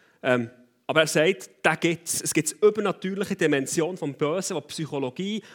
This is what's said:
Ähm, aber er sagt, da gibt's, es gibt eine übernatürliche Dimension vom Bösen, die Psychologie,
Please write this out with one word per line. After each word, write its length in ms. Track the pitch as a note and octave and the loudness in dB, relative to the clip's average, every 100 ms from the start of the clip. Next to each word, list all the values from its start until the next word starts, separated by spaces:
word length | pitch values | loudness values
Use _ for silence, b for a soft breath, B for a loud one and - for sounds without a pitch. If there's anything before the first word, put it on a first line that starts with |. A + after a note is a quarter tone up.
| b b | b b
Ähm, 260 | - B2 A2+ - _ _ - | 0 2 0 -10 _ _ -2
aber 140 | C#3+ | 2
er 60 | D#3 | 2
sagt, 420 | E3 D#3+ F#3+ - _ | 4 2 0 -6 _
da 140 | E3+ D#3+ | 0 2
gibt's, 460 | E3 E3 - - | 0 -2 -4 -6
es 120 | D3+ | -2
gibt 180 | - D3+ | -2 -2
eine 180 | - G#3 | 2 2
übernatürliche 680 | G#3 G3+ - F#3+ F#3+ F#3+ G3 | 2 0 -2 -4 -4 -4 0
Dimension 600 | D#3+ C#3+ C3 - D#3 F#3 | 2 2 0 -2 -2 -2
vom 180 | D3+ | -8
Bösen, 440 | C#3 D3 F3+ F#3 E3+ | -2 -2 -2 -2 -6
die 100 | - | -6
Psychologie, 760 | - D#3 C#3+ C3+ - F#3+ G#3+ B | -8 -6 -4 -4 -4 -6 -6 B